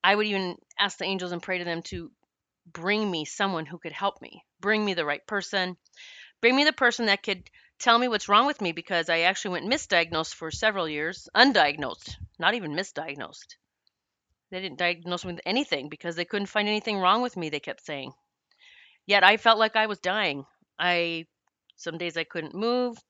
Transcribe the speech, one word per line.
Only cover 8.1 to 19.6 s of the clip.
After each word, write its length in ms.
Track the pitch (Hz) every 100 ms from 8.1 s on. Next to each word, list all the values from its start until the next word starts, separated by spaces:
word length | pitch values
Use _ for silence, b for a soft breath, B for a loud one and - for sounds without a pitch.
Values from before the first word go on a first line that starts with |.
| 214 -
wrong 180 | 202 277
with 140 | 294
me, 100 | 185
because 380 | 160 - 175 165
I 100 | 165
actually 300 | 170 190 208
went 200 | 175 180
misdiagnosed 640 | 285 - 180 165 165 160
for 160 | - 160
several 400 | - 220 196 160
years, 400 | 151 156 185 - -
undiagnosed, 800 | 262 208 151 151 135 - - - - _
not 160 | 175 233
even 180 | 170
misdiagnosed. 840 | 151 196 - 160 143 101 - - - _ _ _ _ _ _ _ _ _
They 100 | 185
didn't 200 | 190 151
diagnose 440 | 175 175 170 175
me 100 | 185
with 100 | 170 -
anything 440 | 233 294 143 143
because 260 | 151 170 165
they 100 | 170
couldn't 220 | 208 202
find 200 | 214 208
anything 300 | 214 208 202
wrong 240 | 185 214
with 160 | 247 190
me, 120 | 160
they 100 | 147
kept 260 | 147 - -
saying. 260 | 143 131 - _ _ _ b b b b b -
Yet 140 | 202
I 140 | 185 220
felt 200 | 233
like 180 | 220